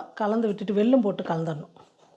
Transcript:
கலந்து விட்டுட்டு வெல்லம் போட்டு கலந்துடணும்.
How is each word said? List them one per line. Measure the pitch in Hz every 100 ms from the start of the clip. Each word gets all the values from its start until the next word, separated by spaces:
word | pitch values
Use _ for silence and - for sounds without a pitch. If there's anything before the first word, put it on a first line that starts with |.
| - -
கலந்து | 208 226 220
விட்டுட்டு | 202 196 202
வெல்லம் | 220 262 208
போட்டு | 185
கலந்துடணும். | - 165 165 151 - - - _ _